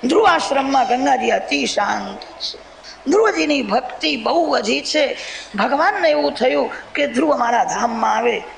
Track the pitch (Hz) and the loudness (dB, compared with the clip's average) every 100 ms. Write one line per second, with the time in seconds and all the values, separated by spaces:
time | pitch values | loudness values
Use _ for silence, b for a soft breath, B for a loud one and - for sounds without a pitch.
0 | 240 330 427 330 - 277 269 269 247 247 | 2 4 4 4 0 -2 2 2 2 2
1 | 277 254 226 202 - 285 247 - 208 214 | 2 2 2 0 -2 -4 -2 -2 0 -2
2 | 202 196 - - - - - - B B | -4 -12 -16 -12 -10 -10 -18 -20 B B
3 | - 381 440 330 311 285 214 214 - - | 0 4 4 2 0 0 0 -2 -2 -4
4 | 311 277 220 311 311 262 214 269 277 311 | -4 -2 0 2 2 0 0 -2 -2 0
5 | 285 - B B B 202 226 285 349 415 | 0 -2 B B B -2 0 2 2 2
6 | 339 294 285 - 254 285 233 B B - | 2 2 0 0 0 2 -2 B B -4
7 | 285 233 302 262 233 240 - - 233 226 | -2 2 2 2 2 2 0 0 -2 0
8 | 220 214 240 214 - | 0 2 0 -2 -6